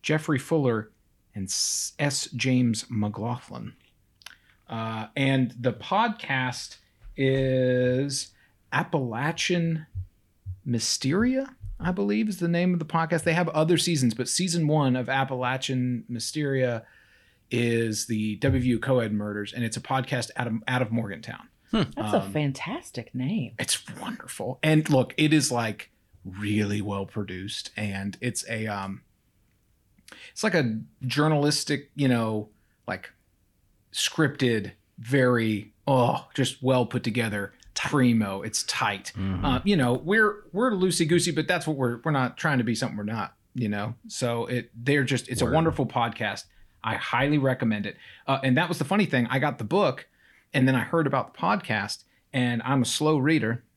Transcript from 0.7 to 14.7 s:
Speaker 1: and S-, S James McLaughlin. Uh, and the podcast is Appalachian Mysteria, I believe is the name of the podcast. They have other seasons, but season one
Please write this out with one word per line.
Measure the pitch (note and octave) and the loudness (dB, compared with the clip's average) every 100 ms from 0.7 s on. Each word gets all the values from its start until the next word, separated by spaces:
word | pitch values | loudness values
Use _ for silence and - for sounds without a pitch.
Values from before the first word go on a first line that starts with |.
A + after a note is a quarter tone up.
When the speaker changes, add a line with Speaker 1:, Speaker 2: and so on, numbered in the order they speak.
| A2 G#2 _ _ _ _ | 0 -4 _ _ _ _
Speaker 1:
and | G#2+ F#2 | -10 -6
S-, | - - - - - | -4 -2 -2 -6 -2
S | C#3+ C#3 - | -2 -2 -6
James | A#2+ C3 B2+ B2 A2 - | -2 2 4 4 0 -4
McLaughlin. | A2+ G#2 G2+ A2 A#2+ - B1 - - _ _ _ _ - - _ _ - | -2 -2 -4 -6 -6 -8 -14 -14 -16 _ _ _ _ -20 -20 _ _ -10
Uh, | A2+ A2+ A2 A2 | -8 -6 -6 -8
and | - C3+ C3+ B2 - | -2 2 2 2 0
the | B2 | -2
podcast | - - G3 A3+ G#3 - C3+ B2+ B2 - - _ _ - - | -2 -2 0 2 -2 -4 -2 -2 -6 -12 -18 _ _ -16 0
is | C3+ C3+ C3+ C3 B2+ B2+ B2+ B2+ C#3+ C3+ - _ _ _ _ | 2 2 2 2 4 4 2 2 -2 -4 -8 _ _ _ _
Appalachian | C3+ F#3+ D#3 B2 A2 D3 E3 - F3 E3 D#3+ D#3 - - _ _ _ - - | -2 0 -2 -2 -2 -4 -2 0 0 0 -2 -6 -10 -10 _ _ _ -14 -10
Mysteria, | C#3 A#2+ - - C3 F3 A#3+ C4 C4+ - - - | -2 -2 0 -2 0 2 2 2 -4 -10 -12 -4
I | E3+ | -2
believe | F#3 G3+ G#3+ A3 | 0 0 2 0
is | F3+ | 0
the | E3+ | 0
name | E3+ F3+ | 2 2
of | F3 | 0
the | |
podcast. | D#3 E3 D#3+ E3+ | 0 0 2 0
They | F3 | 2
have | E3 F3 | 2 2
other | D#3 D#3+ E3 | 2 4 4
seasons, | - D#3 B2 | 2 2 2
but | A2 B2 | 0 -2
season | - F#3 E3+ | 0 0 2
one | D3+ | 2